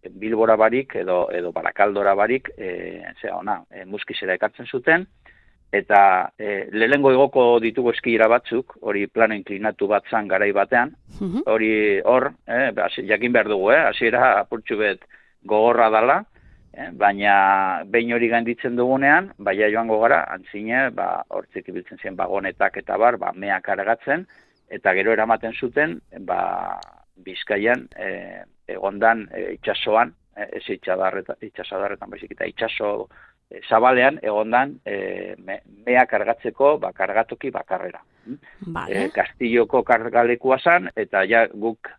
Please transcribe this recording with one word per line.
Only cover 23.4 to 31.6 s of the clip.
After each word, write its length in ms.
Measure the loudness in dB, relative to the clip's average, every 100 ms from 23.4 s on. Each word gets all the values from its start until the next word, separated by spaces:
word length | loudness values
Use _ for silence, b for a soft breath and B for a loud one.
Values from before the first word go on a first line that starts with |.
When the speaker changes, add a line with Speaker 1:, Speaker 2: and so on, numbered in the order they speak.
| -6 -6
Speaker 1:
kargatzen, 680 | -4 -4 -2 -4 -2 -6 -6 b b b _
eta 240 | -2 0
gero 180 | 2 2
eramaten 400 | 0 2 0 -2
zuten, 480 | -8 -4 -2 -2 -4 _ -18
ba, 600 | -6 -4 -2 -4 -8 -10 -14 _ _ _
Bizkaian, 720 | -18 -14 -4 0 2 0 -4 -12
eh, 460 | -10 -10 -12 -18 -20 _ -14
egondan, 640 | -6 -6 2 2 2 -4
eh, 220 | -10 -10
itsasoan, 600 | -8 -6 -4 0 0 0 _ _ -14
eh, 120 | -12
ez 120 | -12 -10
itxadarreta-, 680 | -10 -4 -2 -2 -4 -10 -14
itxasadarretan 680 | -14 -14